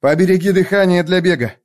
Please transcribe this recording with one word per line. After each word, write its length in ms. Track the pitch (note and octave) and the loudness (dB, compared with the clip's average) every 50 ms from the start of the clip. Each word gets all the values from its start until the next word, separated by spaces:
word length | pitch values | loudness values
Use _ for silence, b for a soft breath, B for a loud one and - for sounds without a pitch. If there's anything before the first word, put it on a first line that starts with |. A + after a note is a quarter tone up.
Побереги 500 | - C3+ D3 D#3+ F#3 F3+ F#3+ F#3 E3 G3+ | 0 -2 0 2 2 2 2 0 0 0
дыхание 520 | F#3+ F#3 F#3 F#3 G3 G3+ G3 F#3 F3+ F3 | 0 0 0 0 0 0 2 2 2 0
для 180 | F3 D#3 F3+ F#3 | 0 0 -2 0
бега 340 | F3 F3+ F3 C#3 A#2+ A2 - _ | 0 0 0 0 -2 -8 -8 _